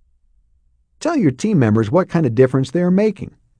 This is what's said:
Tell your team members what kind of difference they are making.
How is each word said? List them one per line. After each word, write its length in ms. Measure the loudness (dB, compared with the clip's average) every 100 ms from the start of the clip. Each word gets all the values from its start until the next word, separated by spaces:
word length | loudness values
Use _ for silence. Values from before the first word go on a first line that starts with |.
| _ _ _ _ _ _ _ _ _ _
Tell 160 | -4 0
your 140 | 0
team 260 | 0 0 2
members 320 | 2 2 0
what 200 | 0 0
kind 180 | -2 0
of 80 | 2
difference 340 | 2 2 -2
they 140 | -2
are 80 | 0
making. 440 | 0 0 -4 -12 -18 _